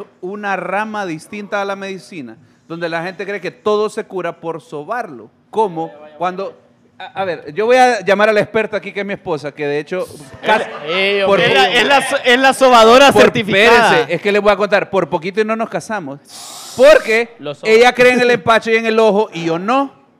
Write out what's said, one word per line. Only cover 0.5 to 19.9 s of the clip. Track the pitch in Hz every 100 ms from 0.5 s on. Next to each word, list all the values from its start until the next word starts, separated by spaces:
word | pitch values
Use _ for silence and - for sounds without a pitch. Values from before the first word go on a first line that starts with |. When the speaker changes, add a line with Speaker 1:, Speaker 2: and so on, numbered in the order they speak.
| 185
Speaker 1:
rama | 175 190 220 214 190
distinta | 160 - 208 202 208
a |
la | 196 196
medicina, | 196 190 - 185 120 117 _ _ -
donde | 165 170
la | 165
gente | 175 185
cree | 196 202
que | 190
todo | - 214 208 214
se | 220
cura | - 190 170 165
por | 165 160
sobarlo. | - 147 151 240 220 123 110 _ _
Como | - 214 165 160 - - 151
cuando, | 180 185 196 - _ _ _ -
a, | 185 -
a |
ver, | 196 151 147
yo | 151 220
voy | 254
a | 254 226
llamar | 180 196 214
a |
la | 208
experta | - 226 214 208
aquí, | 196
que | 196
es | 202
mi |
esposa, | 190 185 151 143
que | 151 147
de | 147
hecho, | 156 185 165 - - -
cas-, | - 220 - -
Speaker 2:
Eh, | 147 185 196 202
eh, |
Speaker 1:
por | 190 196
Speaker 2:
hombre. | -
Speaker 3:
Es |
la, | - - 180
es | 247 277 -
la, | 277
es | 240 247
la | 269
sobadora | - 262 240 220 254 277
Speaker 1:
por, | 208
Speaker 3:
certificada. | 247 240 196 190 233 233 214
Speaker 1:
espérese, | 151 143
es | 170
que | 202
les | 208
voy | 202
a | 196
contar, | 202 196 180
por | 190 165
poquito | 175 170 196
y |
no | 214
nos | 220 220
casamos. | 180 - 214 143 139 _ - - - - -
Porque | 381 587 220 220 233 -
Speaker 2:
Lo | 143
soba. | 143 220
Speaker 1:
ella | 220 247
cree | 240 247
en | 247
el | 240
empacho | 240 233 220 226
y | 226
en | 226
el | 220
ojo, | 220 196 214
y | 165
yo | 165 165
no. | 196 269 277